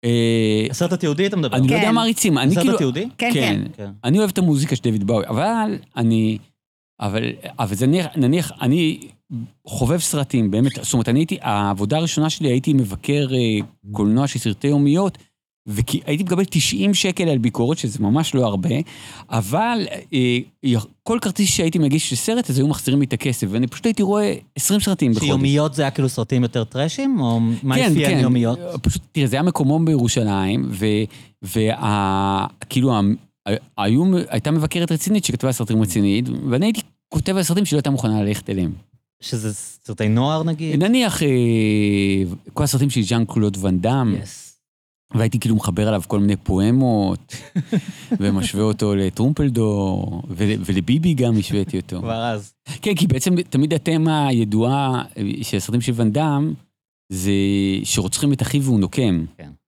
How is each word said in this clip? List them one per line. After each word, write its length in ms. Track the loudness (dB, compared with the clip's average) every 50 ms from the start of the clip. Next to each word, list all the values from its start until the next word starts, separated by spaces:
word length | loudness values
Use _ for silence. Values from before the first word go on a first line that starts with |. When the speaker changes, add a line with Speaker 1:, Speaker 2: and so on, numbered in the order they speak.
| 0
Speaker 1:
אה, 60 | 0 2 2 2 2 2 2 2 2 2 2 0 -2
Speaker 2:
הסרט 240 | -2 -2 -2 -2 -2
התיעודי 340 | 0 0 -2 0 0 0 0
אתה 100 | 0 -2
מדבר? 200 | -2 0 0 2
Speaker 1:
אני 100 | 2 2
לא 60 | 2
יודע 120 | 2 2 2
Speaker 3:
כן. 80 | 2
Speaker 1:
מעריצים, 420 | 2 2 0 0 0 2 2 2 2
אני 140 | 4 2
Speaker 2:
הסרט 100 | 2 4 4
Speaker 1:
כאילו 120 | 2 2
Speaker 2:
התיעודי? 320 | 2 0 0 -2 -2 -6 -8 -6 _
Speaker 3:
כן, 120 | -2 0 0
Speaker 1:
כן. 280 | 0 0 0 0 -2 -4
Speaker 3:
כן. 40 | -6 -10 -12
Speaker 2:
כן. 140 | -14 -14 -14 -8 -2
Speaker 1:
אני 140 | 2 2 2
אוהב 100 | 2 2
את 80 | 0 2
המוזיקה 380 | 2 2 2 2 2 0 -2
של 60 | -2 0
דיוויד 240 | 0 0 0 0 0
באוי, 200 | 0 0 0 -2
אבל 500 | -2 -2 0 0 0 0 -2 -2 -4 -8 -10 _ _ -2
אני, 400 | 0 2 2 2 2 0 -2 -4 -8 _ _ _ _ _ _ _ _ _ _ _
אבל, 220 | -6 -4 -4 -2 -4 -4 -6 -8 -12 -14 -6 -4
אבל 160 | -4 -4 -2
זה 120 | 0 2 2
נניח, 180 | 2 2 0 -2 -2
נניח, 360 | 0 2 2 2 2 0 -2 -6 -4
אני 380 | -2 0 2 2 2 0 0 -4 -10 -20 -20 _ _ _ -10 -10 -10 -10 _ _ _ -12
חובב 300 | -4 -2 0 0 0 0
סרטים, 520 | 0 -2 -2 -2 -4 0 0 0 0 2
באמת, 200 | 2 2 0 0 0 -4
זאת 120 | -6 -2 -2
אומרת, 160 | 0 0 2
אני 100 | 2 2
הייתי, 180 | 2 0 -2 -6
העבודה 560 | -2 -2 0 0 0 0 0 -2 -2 -2 0 0
הראשונה 320 | -2 -2 -2 0 -2 -2
שלי, 180 | -2 -2 -2 0
הייתי 240 | 0 0 0 2 2
מבקר, 540 | 2 2 0 -4 -8 -4 -2 0 0 0 0 0
אה, 320 | 0 0 2 0 0 -2 -4 -12 _ _ -12
קולנוע 360 | -4 0 2 2 4 2 2 0
של 120 | -2 -2
סרטי 280 | -2 -2 -4 -2 0 0
יומיות, 500 | 2 4 4 4 2 2 2 0 -2 -6 -18 _ _ _ _ _ _ _ _ -8
וכי-, 320 | -4 -4 -2 -2 -2 -4 -2
הייתי 180 | -2 -2 -2 0
מקבל 200 | 0 0 0 0 0
תשעים 440 | 0 0 0 0 -2 0 0 0 0
שקל 360 | 2 0 -2 -2 0 0 0
על 80 | 2 2
ביקורת, 400 | 0 0 0 0 0 0 0 -2
שזה 220 | -4 -6 -4 -2 0
ממש 320 | 0 2 2 0 0 0
לא 100 | 0 0
הרבה, 240 | 2 0 -2 -2 0 -2 -2 -4 -6 -10 -20 -20 -20 -20 -20 -16 -6
אבל, 580 | -4 -4 -4 -2 -2 -2 0 0 -2 -2 -4 -6 -8 -12 -12 -4 -2
אה, 240 | 0 2 2 2 0 -2 -6 _ _ -2
י-, 120 | 0 0 0 0 -4 -14 _ _
כל 140 | -2 -2 -2
כרטיס 280 | -2 -4 -2 0 0 0
שהייתי 300 | 2 0 0 0 2 2
מגיש 340 | 2 2 2 0 0 -2 -4
לסרט, 360 | -4 -2 -2 0 -2 0 0
אז 80 | 0 2
היו 100 | 2 2
מחזירים 320 | 0 -2 -2 0 0 2
לי 60 | 0
את 80 | 0 -2
הכסף, 340 | -4 -2 -4 -4 -2 -4 -2
ואני 180 | -2 -2 -2 -2
פשוט 180 | -4 -4 -2
הייתי 180 | -2 0 0 0
רואה 300 | 0 2 0 0 0 -2 -4 -8 _ _
עשרים 240 | -6 -2 0 0 0
סרטים 320 | 2 0 0 2 2 2
בחודש. 140 | 2 2 2 0
Speaker 2:
שיומיות 460 | 2 2 2 2 4 2 2 0 0
זה 80 | 0
היה 100 | -2 0
כאילו 180 | 0 0 0 0
סרטים 340 | 0 -2 -4 0 0 0 0
יותר 200 | 0 0 -2 -4
טרשים, 560 | -4 -2 -2 -2 -2 -2 -2 -2 0 0 2
או 200 | 2 2 2 2 2 2 0 -2 -2
מה 120 | -2 0
Speaker 1:
כן, 160 | 2 2 4
Speaker 2:
אפיין 140 | 4 4 4 2 2 2
Speaker 1:
כן. 20 |
Speaker 2:
יומיות? 400 | 2 4 4 2 2 0 0 -4 -6 -8 -10 -2
Speaker 1:
פשוט, 200 | -2 -2 -2 -2 -8 _
תראה, 160 | _ -2 0 0
זה 80 | 0
היה 80 | 0 0
מקומון 420 | 0 0 2 2 2 2 2 2
בירושלים, 840 | 2 2 2 2 2 2 0 0 0 0 0 0 0 0 -2 -2 -4
ו-, 140 | -4 -2 0 0 2 0 0 -2 -6 -16 -20 -20 _ _
וה-, 1040 | -14 -6 -2 0 0 0 0 0 -2 -2 0 0 0 0 0 0 0 0 0 -2 -2 -4 -8 _ -14 -4
כאילו, 240 | -2 0 2 2 2
ה-, 60 | 2 2 2 0 0 -4 _ _ _ _ -4 -4 -4 -6 _ _ -4
היו, 260 | 0 2 2 4 4 4 2 2 0 -2
הייתה 220 | -4 -4 -2 0
מבקרת 400 | 0 0 0 0 0 -2 0 0
רצינית 340 | 0 -2 0 0 0 0 0
שכתבה 260 | -2 -4 -2 -2 -2
סרטים 300 | -2 -2 -2 0 2 2
רצינית, 440 | 2 2 2 2 2 2 2 2 0 -2 -4 -4 -4 -2
ואני 160 | 0 0 2
הייתי 160 | 0 0 -2 -6 _ _ _ _ _
כותב 280 | -4 -4 -2 0 0 0
על 60 | 0
סרטים 220 | 0 0 0 0
שהיא 120 | 2 0 0
לא 20 |
הייתה 100 | 0 0
מוכנה 340 | 0 0 0 0 0 2 2
ללכת 260 | 0 -2 -4 -4 -6
אליהם. 220 | -2 -2 -2 -2 -4 -8 -14 _ _ _ _ _ _ _
Speaker 2:
שזה 320 | -12 -8 -8 -6 -4 -6 -6
סרטי 540 | -8 -10 -16 -18 -20 _ -14 -6 -2 0 2
נוער, 360 | 2 2 2 2 0 0 0
נגיד? 400 | -2 -2 -2 -4 -2 0 2 2
Speaker 1:
נניח, 400 | 4 4 4 2 2 0 0 2
אה, 40 | 2 4 4 4 4 4 4 2 2 2 2 4 4 2 2 2 2 2 2 0 -2 -4 -8 _ -14 -4
כל 100 | -2 -2
הסרטים 260 | 0 2 2 2 2
של 120 | 2 0
ז'אן 220 | 0 2 2 0 0 0
קלוד 300 | 0 0 0 0 0 -2
ואן 180 | -2 0 0 2
דאם, 360 | 2 0 0 2 2 0 0
Speaker 2:
Yes. 360 | -2 -4 -10 -14 -18 -20 -20 -20 _ _ _ _ _ _ _ _ _ _ _ -2
Speaker 1:
והייתי 240 | 0 0 0 0 0
כאילו 160 | 0 2 0
מחבר 320 | 2 0 0 -2 0 0 2
עליו 140 | 0 0 -2 -2
כל 120 | 0 0
מיני 160 | 2 2 0
פואמות, 1000 | 0 -2 -2 0 2 2 4 4 4 4 2 2 2 2 0 -2 -4 -6 _ -18 -18 -18 -8 _ -6 -4 0 -2
<laughs> 440 | -2 -2 -4 -14 -16 -8 -6 -4 -2
ומשווה 440 | 0 0 0 0 -2 -2 -2 0 0
אותו 320 | 0 0 0 0 0 0
לטרומפלדור, 1300 | 2 0 -2 0 0 0 0 0 0 0 0 2 2 0 2 2 0 0 0 -2 -2 -4 -4 -6 -8 -8 -10
ול-, 300 | -4 -2 0 0 0 -2 -2
ולביבי 480 | -2 -2 -2 0 0 0 2 2 2 2
גם 240 | 2 2 2 2 0
השוויתי 400 | 0 0 -2 -2 -2 -2 -4 -6
אותו. 220 | -6 -6 -8 -8
Speaker 2:
כבר 260 | -6 -6 -6 -4 -4
אז. 280 | -4 -4 -6 -8 -12 _ _ _ -16 -14 -6
Speaker 1:
כן, 140 | -2 -2 0
כי 120 | 0 2 2
בעצם 340 | 0 0 2 2 0 0
תמיד 320 | 0 0 0 0 2 2 0
התמה 540 | 0 0 0 0 2 2 2 2 2 2 2
הידועה, 760 | 2 2 2 2 2 0 2 2 2 0 0 0 -2 -2 -4 -8 -8 -6
אה, 60 | -6 -4 -4 -6
של 160 | -6 -4 -4 -4
הסרטים 240 | -4 -2 -2 -2
של 100 | 0 0 -2
ואן 160 | 0 0 0
דאם, 420 | 2 2 0 0 0 0 0 -2 -4 -8 -12 _ _ _ _ _ _ _ _ _
זה 200 | -8 -4 -2 0 2 2 2 2 2 2 2 0 0 -2 -2
שרוצחים 500 | -4 -2 -2 -2 -2 -4 -2 0 0 0
את 80 | 0
אחיו 220 | -2 -2 0 -2 0
והוא 160 | 2 2 2
נוקם. 460 | 2 0 0 0 0 2 2 0 -2 -6 -10 _
Speaker 2:
כן. 60 | -20 -20 -20 -20 _